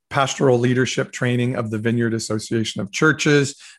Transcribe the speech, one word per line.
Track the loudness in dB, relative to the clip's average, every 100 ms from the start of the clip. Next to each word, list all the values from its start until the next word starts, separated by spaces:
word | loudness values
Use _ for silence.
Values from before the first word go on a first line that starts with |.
| _
pastoral | -2 -2 2 2 4
leadership | 2 2 0 -2 -6
training | -4 -2 0 0 -2
of | -4
the | -4
Vineyard | -2 0 0
Association | -2 -4 -6 -2 -4 -2 -6
of | -8
Churches. | 0 2 2 4 4 2 -4 -20